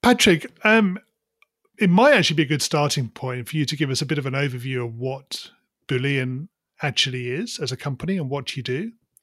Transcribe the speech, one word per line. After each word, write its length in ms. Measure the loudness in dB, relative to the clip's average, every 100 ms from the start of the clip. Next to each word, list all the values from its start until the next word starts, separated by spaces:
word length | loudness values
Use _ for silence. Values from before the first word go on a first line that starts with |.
Patrick, 480 | 2 4 6 4 0 _
um, 360 | 4 4 4 0 _ _ _ _ _ _ _ 0
it 80 | 4
might 240 | 6 8
actually 220 | 6 4 2
be 80 |
a 20 | 0
good 160 | 0
starting 460 | -2 0 0 0 -6
point 400 | -6 -8 -8 -6
for 80 | -4
you 80 |
to 140 | -4 -2
give 120 | -2
us 120 | -2
a 40 | -2
bit 120 | -4
of 80 | -4
an 80 |
overview 520 | -2 -4 -4 -6 -6 -6
of 120 | -6
what 520 | -8 -8 -10 -12 -14 _ _ _ -4
Boolean 600 | -2 0 0 -2 -6 -10 _ _ -8
actually 480 | -4 0 -2 -2 -6
is 280 | -6 -6 -8
as 140 | -6
a 60 | -6
company 400 | -6 -6 -4 -4
and 120 | -4
what 280 | -6 -6 -8
you 40 |
do. 300 | -4 -4 -6 -12 _ _